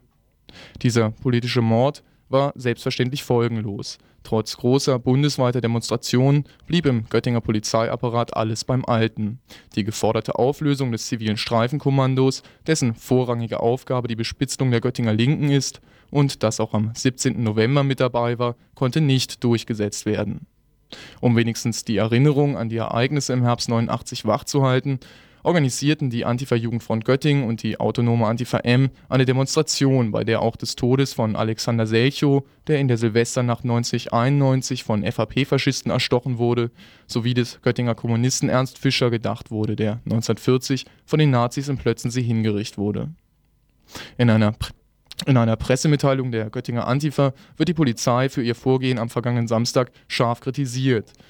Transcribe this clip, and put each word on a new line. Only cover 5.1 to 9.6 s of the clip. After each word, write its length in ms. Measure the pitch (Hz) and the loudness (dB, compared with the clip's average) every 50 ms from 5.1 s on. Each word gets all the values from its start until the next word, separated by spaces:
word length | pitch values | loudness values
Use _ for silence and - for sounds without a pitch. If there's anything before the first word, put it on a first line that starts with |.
| 127 135 147 147 139 - 127 123 123 127 | 2 2 2 0 0 0 0 0 0 0
Demonstrationen 840 | 117 117 117 117 - - 113 117 - - - 123 131 139 143 147 139 - - _ - | 0 0 -2 -2 -2 -2 -4 -4 -2 0 2 4 4 4 4 2 0 -2 -10 _ -6
blieb 220 | - 156 175 156 | -2 0 2 2
im 180 | 143 123 117 113 | 2 2 0 0
Göttinger 340 | - - 113 - 127 120 117 | 0 0 0 0 0 0 0
Polizeiapparat 960 | - - 110 107 - - - 113 113 113 131 117 - 120 113 120 117 - - | 0 0 -2 -2 -2 0 0 0 0 0 -2 -2 -2 -2 -2 -2 -2 -2 -2
alles 280 | 117 113 110 113 - - | -2 -2 -2 -4 -4 -4
beim 200 | - 131 127 - | -2 -2 -2 0
Alten. 540 | - 120 113 113 113 - - 107 101 117 - _ - - - | 0 0 2 0 0 -2 -4 -6 -6 -6 -8 _ -20 -20 -20